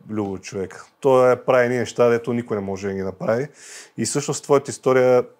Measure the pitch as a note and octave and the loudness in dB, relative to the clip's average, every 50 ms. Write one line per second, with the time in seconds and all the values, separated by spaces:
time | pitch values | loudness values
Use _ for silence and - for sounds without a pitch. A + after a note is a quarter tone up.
0 | - - G#2+ G#2+ G#2 G2 F#2+ F#2 - - - G2+ F#2+ F2 - - - - _ _ | -12 -8 -6 -6 -6 -6 -6 -10 -12 -12 -10 -10 -10 -10 -12 -16 -20 -20 _ _
1 | - C#3 C3 B2+ B2+ B2+ B2 A#2 - - C3 B2+ B2 A#2+ B2+ B2 A2+ - - - | 2 4 4 6 6 4 2 2 0 2 2 2 2 2 0 -2 -4 -4 0 2
2 | B2 A#2+ A#2 A#2 A#2 C#3+ B2 A#2+ A#2 - A2+ G#2 G2 G2 G2 F#2 G2+ G2+ F#2+ F#2+ | 2 4 2 2 0 -4 -6 -6 -4 -6 -6 -6 -6 -6 -8 -8 -8 -8 -6 -6
3 | F#2+ F#2+ F#2 - F2 F2+ A2 A#2 C#3+ D3+ - _ - - - - - - _ - | -6 -8 -8 -6 -4 -4 -2 -2 -4 -6 -12 _ -20 -20 -20 -20 -20 -16 _ -8
4 | A2 G#2 - D3 C#3 - - - - - C#3+ C#3 C#3+ - A2 - - C3+ C3 B2+ | -6 -6 -4 -4 -4 -6 -6 -8 -2 0 2 2 0 -2 -8 -6 -2 0 2 4
5 | B2+ B2+ B2+ B2 A#2+ - _ _ | 4 4 4 2 2 -2 _ _